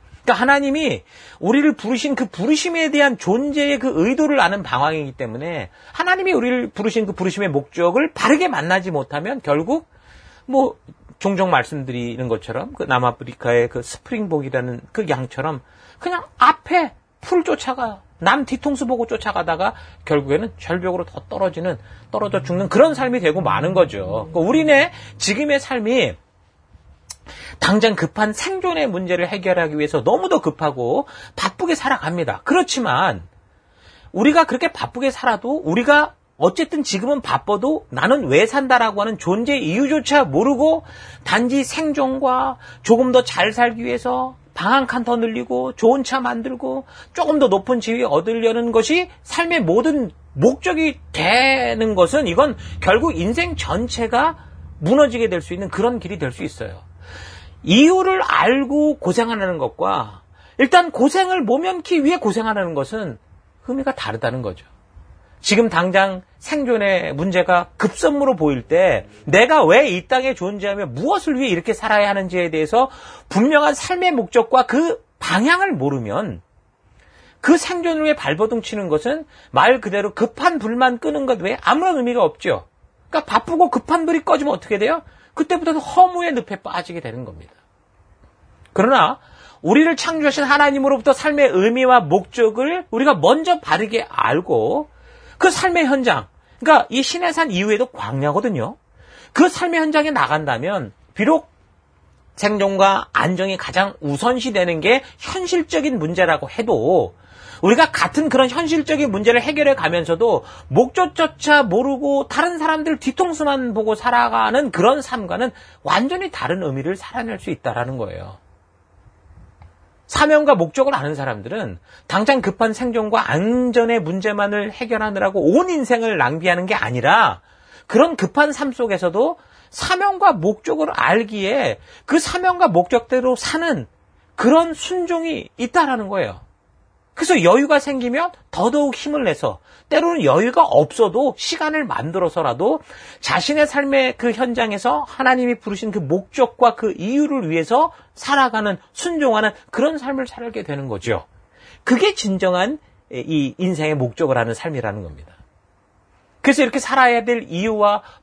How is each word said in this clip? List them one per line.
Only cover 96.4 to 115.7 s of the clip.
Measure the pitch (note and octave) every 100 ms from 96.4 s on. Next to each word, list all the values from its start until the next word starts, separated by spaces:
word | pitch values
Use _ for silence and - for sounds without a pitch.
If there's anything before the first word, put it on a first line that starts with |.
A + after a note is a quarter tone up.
| _ -
그러니까 | B3 C#4 -
이 | B3
신의 | C4 E4+ F4
산 | D#4+ D#4
이후에도 | F3+ G#3 G#3 B3
광야거든요. | - G#2 C3+ D3 D3 A#3 C#3+ C3+ C#4 _ _ - - -
그 | - F4
삶의 | - F4+ E4
현장에 | D#4 D4+ D4+
나간다면 | B3+ C3 D#3 C#3+ A#2 E3+ G3 G#2+ - _
비록 | - A3 D#4+ - _ _ _ _ _ _ _ _ -
생존과 | G#3 G#3 G3 G3 G3 G3 -
안정이 | - E3 F3+ F#3+ F#3
가장 | - F3+ G3 -
우선시되는 | D3 C#3 A#3+ B3+ B3+ G3+ F3+ D#3+
게 | F3+ C4 - -
현실적인 | - F#4+ F4+ F4 E4 D#4+ C#4 A#3
문제라고 | D#3 F3 E3+ D3 C#3
해도 | - A3+ C3+ C3+ F3+ F2+ - _ - - -
우리가 | F#3+ C4+ D#4+
같은 | - F3 D4+ D4+
그런 | B3+ B3+
현실적인 | C#4 D#4+ E4 D#4 D4+ C#4
문제를 | G3 G#3+ A#3+
해결해 | C#4 D4+ C#4+
가면서도 | C4+ D#3+ F3 E3 E3+ A#3 D#3+ - - -
목적조차 | D3+ B3+ F#4 F4+ - D#4+ - D4+ D4
모르고 | A3+ G#3 C#4 C4 C#4+ C#4 C#4
다른 | C#4+ F4 E4+
사람들 | D#4+ D#4 D#4+ D4+
뒤통수만 | C4+ - F4+ D#4 D4 C4+ B3
보고 | G#3+ G#3+ G#3+
살아가는 | B3 A#3+ A#3 A3+ A3 B3+ C#4
그런 | E3 A3 C#4+
삶과는 | - B3 F3+ F3+ B3 - -